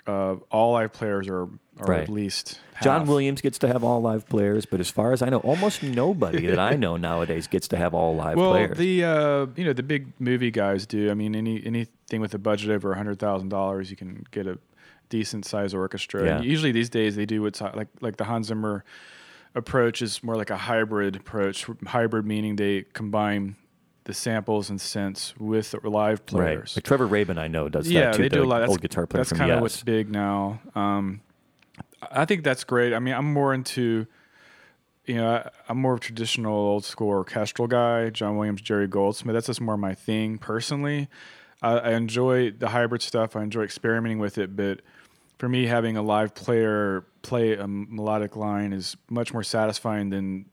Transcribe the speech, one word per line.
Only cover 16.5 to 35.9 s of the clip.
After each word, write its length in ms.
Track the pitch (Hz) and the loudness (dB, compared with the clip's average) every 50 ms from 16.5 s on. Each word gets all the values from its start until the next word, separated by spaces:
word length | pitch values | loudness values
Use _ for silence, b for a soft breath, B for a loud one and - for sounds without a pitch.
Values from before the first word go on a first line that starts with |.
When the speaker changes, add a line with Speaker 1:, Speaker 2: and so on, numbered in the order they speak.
| 156 156 156 139 | 0 2 2 2
Speaker 1:
these 160 | 113 117 117 117 | 2 2 0 2
days 260 | - 113 110 107 101 | 2 2 2 2 2
they 100 | 104 104 | 0 -2
do 160 | 104 110 107 | 0 0 0
what's, 180 | 107 104 101 - | 0 -2 -2 -4
uh, 120 | 107 98 - | -8 -6 -6
like, 140 | 107 107 - _ - | -6 -10 -10 _ -8
like 160 | 127 113 98 | -8 -6 -4
the 80 | - 107 | -4 -4
Hans 220 | 107 117 113 107 | -2 -2 -2 -2
Zimmer 380 | 107 113 107 107 107 104 101 - B B B B B B B B B B B B B B | -2 -4 -2 0 -2 -2 -2 -6 B B B B B B B B B B B B B B
approach 480 | 123 117 - - 131 120 117 113 - | -8 -6 0 2 4 4 4 2 -2
is 200 | 123 104 - - | -6 -6 -6 -6
more 140 | - 117 113 | -6 -4 -4
like 140 | 110 104 104 | -4 -2 -4
a 60 | 101 | -6
hybrid 600 | 92 - 120 117 113 110 107 110 104 101 98 95 | -6 -2 0 2 2 2 2 2 0 0 0 -2
approach. 500 | 90 - - - 107 98 98 98 - - - 110 - 104 | -4 -12 -6 -2 0 0 0 0 -4 -8 -10 -10 -12 -8
Hybrid 400 | 101 - 120 117 110 113 110 104 | 0 2 2 2 4 2 0 0
meaning 300 | 107 107 107 107 107 104 | 0 -2 0 0 -2 0
they 280 | 101 101 101 101 95 92 _ | 0 2 2 2 0 -2 _
combine 640 | - - 110 104 104 107 107 104 104 101 101 98 104 - _ _ _ _ _ _ _ _ - | -10 -8 -6 -2 0 0 2 2 0 0 -2 -4 -8 -12 _ _ _ _ _ _ _ _ -14
the 100 | - 95 | -10 -8
samples 560 | - - 123 113 110 98 113 107 104 98 104 | -6 -2 -2 -2 -2 0 0 0 0 0 -4
and 80 | 101 95 | -8 -8
synths 580 | - - - 104 98 98 95 - - - - - | -8 -6 -6 -4 -4 -4 -6 -8 -10 -12 -10 -8
with 340 | 107 107 110 110 107 - | -4 0 0 0 0 -2
the 180 | - - - 110 | -8 -6 -4 0
live 300 | 104 107 107 107 110 101 | 0 2 2 2 2 0
Speaker 2:
Right. 60 | - | -4
Speaker 1:
players. 500 | - 98 90 87 80 78 - - - - | -2 0 2 2 2 0 -2 -6 -6 -8
Speaker 2:
Like 80 | - - | -6 2
Trevor 220 | - 139 131 127 | 2 4 4 4
Rabin, 320 | 98 104 104 101 87 90 80 | 4 4 2 2 2 0 -4
I 100 | 80 82 | -4 -2
know, 200 | 80 80 73 76 | -2 -2 -2 0
does 220 | - 76 78 165 | -2 -2 0 4
Speaker 1:
Yeah, 160 | 175 165 135 | 4 6 6
Speaker 2:
that 80 | 117 110 | 6 4
too. 80 | - | 4
Speaker 1:
they 60 | - 139 | 2 4
do 100 | - 143 | 4 4
Speaker 2:
The 40 | 135 | 4
Speaker 1:
a 20 | |
lot. 140 | 127 123 117 | 4 4 2
That's, 100 | 117 101 | 4 4
Speaker 2:
old 100 | 98 87 | 2 2
guitar 260 | - 80 - 90 85 | 0 -4 -2 -2 -4
player 140 | - - 131 | 0 0 -2
Speaker 1:
that's 100 | 127 - | 0 0
Speaker 2:
from 80 | 82 82 | 2 2
Speaker 1:
kinda 160 | 139 - 82 | 4 4 4
Speaker 2:
Yes. 80 | 78 | 2
Speaker 1:
what's 200 | 117 110 - - | 2 0 -4 -4
big 280 | - 120 113 110 107 104 | -2 0 0 0 0 0
now. 500 | 107 104 101 101 101 101 98 101 110 113 - - - | -2 -2 0 0 0 0 -2 -2 -4 -8 -12 -8 -4
Um, 460 | 107 101 101 101 101 98 95 98 107 _ _ _ _ _ _ _ _ _ _ _ - - _ - - - - | -2 0 2 2 2 0 -2 -6 -8 _ _ _ _ _ _ _ _ _ _ _ -20 -20 _ -16 -16 -12 -4
I 120 | - 131 160 | 0 0 2
think 200 | - 208 170 147 | 2 2 2 2
that's 180 | 143 127 - | 0 0 0
great. 300 | - - 123 123 120 120 | -2 0 2 4 4 4
I 60 | 113 117 | 2 0
mean, 140 | 123 127 131 | 0 -2 -2
I'm 180 | 120 143 151 | 0 0 0
more 200 | 147 143 139 135 | 2 2 2 2
into, 540 | 131 131 127 - - 135 123 117 113 110 110 b b b b b b b b b b b b b b b b _ _ _ - | 2 0 -2 -4 -2 0 2 2 2 0 0 b b b b b b b b b b b b b b b b _ _ _ -8
you 100 | - 120 | -4 -2
know, 120 | 117 113 113 117 | 0 2 2 2
I, 140 | 113 - - _ - - - | 0 -2 -6 _ -16 -8 -6
I'm 100 | 117 131 | -2 0
more 160 | 131 131 | 2 2